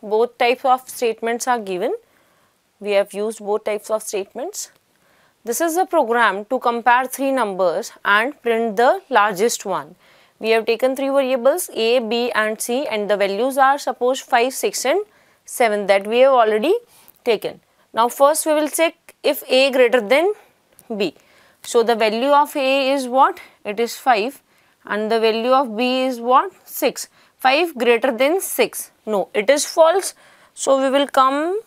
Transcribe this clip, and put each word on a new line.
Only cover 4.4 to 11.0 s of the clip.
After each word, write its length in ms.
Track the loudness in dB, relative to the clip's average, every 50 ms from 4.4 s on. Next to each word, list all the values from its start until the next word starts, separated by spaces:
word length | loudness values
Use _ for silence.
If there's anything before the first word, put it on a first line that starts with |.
| -10 -10 -10 -12 -14 -14 _ _ _ _ _ _ _ _ _ _ _ _ _ _ _
This 180 | -8 -4 -2
is 160 | -2 -2 0 0
a 100 | -2 0
program 580 | 2 0 0 2 2 2 2 2 2 -2 -6
to 140 | _ -6 -2
compare 460 | -2 -2 -2 0 2 4 4 4 2
three 260 | -2 -6 -4 -2 -2
numbers 600 | 0 0 -2 -2 -2 0 0 0 0 -2 -6 -8 -14 -8 _
and 340 | 2 2 2 2 0 -4 _ _
print 320 | -2 -2 0 -2 -2 0
the 260 | 2 2 2 2 2 -2 _
largest 560 | 2 2 2 2 0 0 -2 -2 -2 -4 -6
one. 300 | -6 -6 -6 -6 -8 -18 _ _ _ _ _ _ _ _ _
We 100 | -2 0
have 160 | 0 0 2
taken 300 | 0 -2 0 0 -2 -2
three 140 | -2